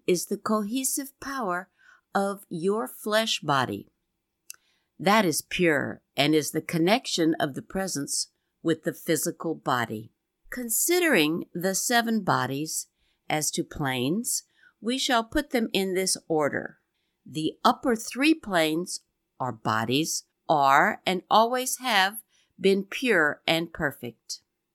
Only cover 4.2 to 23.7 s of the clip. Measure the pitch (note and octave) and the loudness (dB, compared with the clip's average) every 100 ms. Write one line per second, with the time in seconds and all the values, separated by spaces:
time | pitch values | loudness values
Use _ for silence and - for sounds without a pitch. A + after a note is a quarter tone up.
4.2 | _ _ - - _ _ _ - E3 G#3+ | _ _ -20 -20 _ _ _ -4 2 4
5.2 | F#3 C#3+ - - E3+ C#3+ A#2+ - _ - | 4 0 -4 0 2 2 -2 -8 _ 0
6.2 | D3 D#3 C#3+ D#3 - E3+ E3+ A#3+ - - | 4 4 2 -4 -4 0 2 2 0 0
7.2 | D#3+ - D3 B2+ - F#3+ F#3+ C#3+ C#3 - | 0 0 -2 -6 -8 -6 -6 -6 -6 -6
8.2 | - _ _ _ E3 D#3+ F3 C#3 - D#3 | -8 _ _ _ -2 -2 -4 -4 -2 0
9.2 | E3+ D#3 E3 D#3 - B2+ A2+ A2 A2+ _ | -2 -4 -6 -4 -2 -2 -2 -6 -12 _
10.2 | _ _ - - A#3+ - - F4+ E4 A3 | _ _ -14 -10 -4 -2 0 2 4 4
11.2 | D3+ E3+ - F3+ F#3 F#3+ - A#3+ A3+ A3+ | 4 0 -6 -4 -2 -2 0 0 2 0
12.2 | F3+ C3 B2+ C3+ D#3 - - _ _ _ | 2 0 0 -4 -6 -8 -10 _ _ _
13.2 | - D3+ D3 - E3 - C#3 B2+ B2+ G3 | -4 -2 -2 -4 -6 -4 -4 -2 -2 -2
14.2 | A#3+ - - _ _ _ G#3+ C4 - A#3+ | -4 -6 -8 _ _ _ -6 -2 0 0
15.2 | A3+ D#4 C#4+ B3 A3 G3 F#3+ F#3 F#3 - | 0 -2 0 0 2 0 2 0 0 -2
16.2 | - D#3+ C#3+ - - - _ _ _ _ | 0 0 2 -2 -6 -14 _ _ _ _
17.2 | - C#3+ D#3 - A3 B3 C#4 A3+ - A#3+ | -12 -6 -4 2 2 2 0 -2 -4 0
18.2 | D4+ D#4+ A3 F3+ D#3 D#3 F#3 - _ _ | 2 2 0 2 2 0 -4 -10 _ _
19.2 | _ - B2+ A2+ A#2+ A2 A2+ C3 D#3+ - | _ -8 -8 -4 -2 0 2 0 0 -6
20.2 | - _ - D3+ C#3 C#3 F#3 - - F#3 | -10 _ 0 4 6 6 4 0 -2 -4
21.2 | - G#3 A#3 B3+ B3+ - B3+ G#3 F#3+ G#3+ | 2 4 4 0 -4 -4 0 2 2 -2
22.2 | - _ _ - F#3+ G3 F#3+ - B3+ F#3 | -18 _ _ 0 2 2 0 -2 2 4
23.2 | D3+ - - E3 E3 | 2 0 0 0 -2